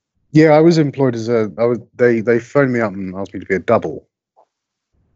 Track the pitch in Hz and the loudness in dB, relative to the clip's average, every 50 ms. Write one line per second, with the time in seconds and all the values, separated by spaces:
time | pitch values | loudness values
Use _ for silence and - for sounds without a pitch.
0 | _ _ _ _ _ _ - 156 156 160 147 151 160 170 170 160 151 139 - 135 | _ _ _ _ _ _ 2 4 4 6 6 4 4 4 4 2 0 -2 -2 -2
1 | 139 131 120 117 110 113 120 113 110 101 - - 117 120 123 110 - _ _ - | -2 -2 -2 -4 -4 -2 -2 -2 -2 -4 -4 -2 -2 -2 -2 -4 -8 _ _ 0
2 | 123 123 120 113 104 120 117 117 117 - - 143 139 127 123 117 113 104 95 98 | 0 2 2 0 0 0 0 -2 -2 -2 -2 0 0 0 0 -2 -4 -4 -6 -8
3 | 95 92 90 95 98 92 - 98 - - 98 92 - - 113 107 - - - - | -10 -10 -10 -10 -12 -12 -12 -12 -6 -6 -6 -4 -2 0 0 0 0 -4 -10 -12
4 | - _ _ _ _ _ _ _ _ _ _ _ _ _ _ _ _ _ _ _ | -16 _ _ _ _ _ _ _ _ _ _ _ _ _ _ _ _ _ _ _
5 | _ _ _ | _ _ _